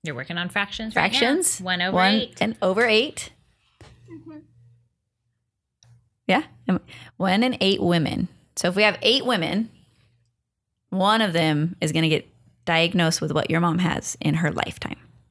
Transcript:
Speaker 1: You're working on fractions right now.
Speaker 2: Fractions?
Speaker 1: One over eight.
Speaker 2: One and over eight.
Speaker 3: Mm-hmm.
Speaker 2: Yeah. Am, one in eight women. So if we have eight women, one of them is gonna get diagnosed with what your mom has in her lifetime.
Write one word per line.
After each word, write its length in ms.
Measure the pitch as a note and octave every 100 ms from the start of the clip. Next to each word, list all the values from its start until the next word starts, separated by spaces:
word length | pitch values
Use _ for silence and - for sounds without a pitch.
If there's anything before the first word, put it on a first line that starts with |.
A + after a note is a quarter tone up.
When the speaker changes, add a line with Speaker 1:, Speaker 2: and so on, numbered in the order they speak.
Speaker 1:
You're 100 | D#3
working 240 | B2 C3+ E3+
on 100 | F3
fractions 460 | G#3 G3+ - A3
right 160 | - E3+
now. 60 | B3
Speaker 2:
Fractions? 420 | A#3+ D#4 F4 -
Speaker 1:
One 220 | F#3 F3+
over 180 | F3+ F3+
eight. 240 | F#3+ G#3+ A#3
Speaker 2:
One 80 | -
and 160 | G#3 A3+
over 240 | F#3 F#3+ A#3+
eight. 440 | A3 C#4+ - - _ _ _ _ _ - - -
Speaker 3:
Mm-hmm. 280 | D#4+ D#4+ D4+ D4+ _ _ _ _ _ _ _ _ _ _ _ _ _ _ _ _ _ -
Speaker 2:
Yeah. 160 | F#3+ - - -
Am, 120 | F#3 - - - -
one 260 | F#3+ F#3+
in 140 | B3+ -
eight 220 | F#3+ G3
women. 460 | F3 E3+ D3+ - F3+ - _
So 140 | - F3+
if 80 | F#3
we 80 |
have 120 | G#3 G3+
eight 240 | G#3 C4 B3
women, 440 | G#3+ D#3+ F#3+ A3+ _ _ _ _ _ _ _ _ _ _ _ _
one 300 | F#3 F#3+ A3
of 120 | G#3
them 440 | E3 D#3+ D3 D#3+ F3+
is 120 | D#3
gonna 160 | D#3+ D#3+
get 180 | D#3 - _ _ _
diagnosed 560 | - E3 E3+ F3+ E3 E3
with 120 | D#3
what 180 | D3 -
your 100 | D#3+
mom 180 | E3+ E3+
has 360 | F3+ - - -
in 140 | -
her 160 | D#3+ E3
lifetime. 440 | D#2+ - - - - - _ _